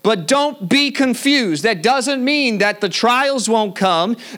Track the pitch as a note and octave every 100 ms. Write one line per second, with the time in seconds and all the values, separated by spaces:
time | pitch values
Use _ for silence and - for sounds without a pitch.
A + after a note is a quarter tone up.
0 | G3+ A3 D#3 C#4 D4 - F3 C4+ C#4+ C#4
1 | C4 A#3 C#4 C#4+ G#3+ D3 G#3 F#3+ G#3 C4+
2 | B3+ C#4 B3 D4 C4 G#3 G3+ G#3 G3+ -
3 | A3+ B3 C#4 C#4 G#3+ A3+ G#3+ F3+ F#3+ E3
4 | F3+ A#3 -